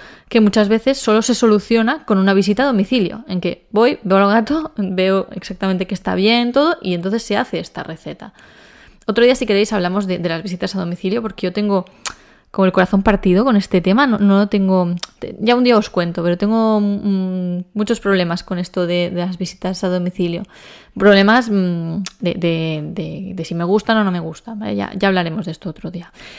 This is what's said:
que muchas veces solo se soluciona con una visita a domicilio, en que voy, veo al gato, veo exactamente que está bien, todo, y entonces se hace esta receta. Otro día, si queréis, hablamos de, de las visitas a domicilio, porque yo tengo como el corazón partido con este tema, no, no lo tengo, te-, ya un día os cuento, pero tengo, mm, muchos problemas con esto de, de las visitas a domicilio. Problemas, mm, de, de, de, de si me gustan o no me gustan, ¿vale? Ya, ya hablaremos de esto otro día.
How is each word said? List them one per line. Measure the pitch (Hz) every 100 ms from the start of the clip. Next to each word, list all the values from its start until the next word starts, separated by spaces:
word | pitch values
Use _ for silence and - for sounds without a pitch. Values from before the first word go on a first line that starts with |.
| - - _
que | 233
muchas | 208 220 202
veces | 220 269 269
solo | - 214
se | 220
soluciona | 226 226 208 - 226 226 208
con | - 196
una | 190
visita | 196 196 202
a | 277
domicilio, | 214 190 254 180 220 240
en | 185
que | 170 - _
voy, | 214 233 294
veo | 185 196
al | 202
gato, | 220 220 311 311 -
veo | 190 185 185 190 -
exactamente | - - 185 190 185 185
que |
está | 196 - 185
bien, | 202 240 240
todo, | 262 311 330
y | 185
entonces | 175 185 226
se | - 208
hace | 247 165
esta | 175 -
receta. | - 165 151 - - - - - - - - _ -
Otro | 208
día, | 240 262
si | 226
queréis, | 202 214
hablamos | 208 175 190 196
de, | 175
de | 170
las | 165
visitas | 185 175 190 190
a |
domicilio, | 175 180 185 233
porque | 220 - 185
yo |
tengo | 196 208 196 - _ - - _ _ _
como | - 190
el |
corazón | 190 185 196
partido | 196 202 190 180 262
con | 208
este | - 180
tema, | 180 220 285
no, | 208
no | 202 196
lo | 208
tengo, | 208 190 185 175 175 - _
te-, | - -
ya | 220 247
un |
día | 247 220
os | 202
cuento, | 180 170 170
pero | 170 175
tengo, | 208 226 220 214
mm, | 208 202 208 190 185 185 180 175 180 208
muchos | 214 226
problemas | 202 190 175 175
con | - 175
esto | 175 190 175
de, | 175 175
de | 180
las | 175 180
visitas | 180 - 185 185
a | 185
domicilio. | 180 180 175 175 170 196 - - - - -
Problemas, | 208 196 196 240 233
mm, | 202 180 170 165 165 185 -
de, | 180
de, | - 170 165 160 156
de, | 151 165 160 156 190 185
de | 160
si |
me | 170
gustan | 170 208 - 220
o |
no | 202
me | 175
gustan, | 160 - - 214
¿vale? | 214 202
Ya, | 196 190
ya | 196
hablaremos | 185 165 160 175
de |
esto | 165 180
otro | - 165
día. | 175 - - -